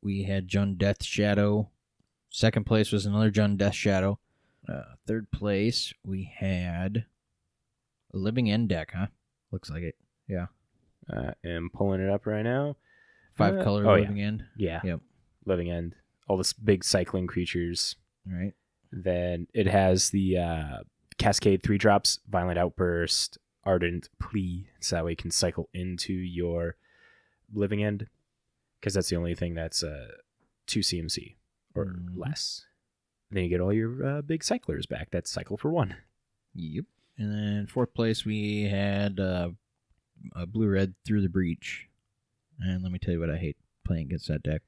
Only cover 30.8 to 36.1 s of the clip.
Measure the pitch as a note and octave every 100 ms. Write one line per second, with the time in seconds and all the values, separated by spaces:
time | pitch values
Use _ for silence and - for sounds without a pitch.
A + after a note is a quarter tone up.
30.8 | F#2+ F2+ E2 - - - _ _ _ -
31.8 | F#2+ F2+ F2+ F2+ C3+ D#3 - - - _
32.8 | _ _ _ _ - G2 F2 F2 F#2 A2
33.8 | A2+ B2+ C3+ D3 D3 D#3+ - A#3+ - D3+
34.8 | - - - F2+ - - - G2+ D3 E3+
35.8 | F#2+ - -